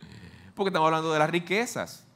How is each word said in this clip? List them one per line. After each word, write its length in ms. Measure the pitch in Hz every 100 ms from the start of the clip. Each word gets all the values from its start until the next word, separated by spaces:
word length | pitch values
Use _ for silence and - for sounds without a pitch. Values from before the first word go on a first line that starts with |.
| - - - - -
Porque 140 | - 196
estamos 180 | 165 160
hablando 260 | 160 160
de 60 | 156
las 120 | 156
riquezas, 760 | 170 175 196 240 123 90 - -